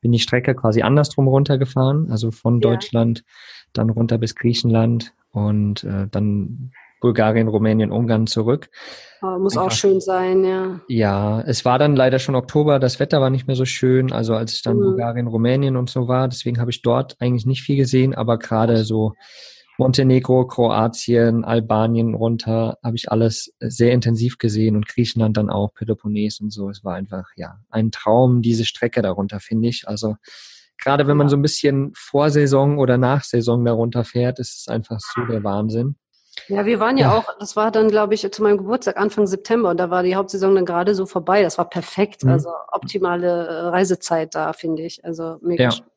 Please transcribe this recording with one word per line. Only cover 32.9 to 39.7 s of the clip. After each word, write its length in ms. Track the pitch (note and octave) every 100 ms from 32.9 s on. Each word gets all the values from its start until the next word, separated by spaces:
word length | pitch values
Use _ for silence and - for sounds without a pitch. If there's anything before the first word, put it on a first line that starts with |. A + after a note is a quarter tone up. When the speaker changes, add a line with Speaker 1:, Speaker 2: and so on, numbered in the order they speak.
| B2
Speaker 1:
Nachsaison 680 | B2+ C#3 - A#2+ A#2 A#2+
darunter 400 | A#2+ A2+ A#2 B2
fährt, 340 | A2+ B2 B2 C3
ist 220 | B2 -
es 80 | -
einfach 320 | A#2 A2 A2+
so 240 | - - A#2
der 160 | A2+
Wahnsinn. 520 | G2+ G2 A2 A2 C3 C#3+ _ _ _ - -
Speaker 2:
Ja, 180 | G3 G3+
wir 120 | A#3
waren 200 | A3 C4+
ja 100 | C3+
Speaker 1:
Ja. 80 | A3
Speaker 2:
auch, 80 | - -
das 180 | G#3 -
war 140 | A3
dann, 180 | A3 A3
glaub 240 | G#3+ G#3
ich, 180 | G#3+ G3
zu 120 | G3+
meinem 160 | G#3+ G#3
Geburtstag 380 | F#3+ B3 - -
Anfang 300 | G#3 G#3+ G3+
September 440 | F#3+ - A3+ G#3